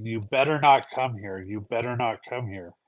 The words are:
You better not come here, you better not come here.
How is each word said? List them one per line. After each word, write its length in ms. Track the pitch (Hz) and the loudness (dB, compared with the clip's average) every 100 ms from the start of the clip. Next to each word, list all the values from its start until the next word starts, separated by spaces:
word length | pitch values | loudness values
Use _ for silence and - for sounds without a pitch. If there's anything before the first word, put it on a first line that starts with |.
You 200 | 110 113 104 | -4 -6 -2
better 280 | 131 139 151 | 2 2 4
not 280 | 143 135 - | 6 6 4
come 220 | - 131 113 | -4 -4 -4
here, 220 | 101 95 | -8 -8
you 220 | 92 104 | -8 -10
better 340 | 101 117 120 | -4 -4 -2
not 240 | 120 120 107 - | -2 -2 -4 -8
come 180 | 123 120 | -8 -8
here. 260 | 98 87 - | -10 -14 -18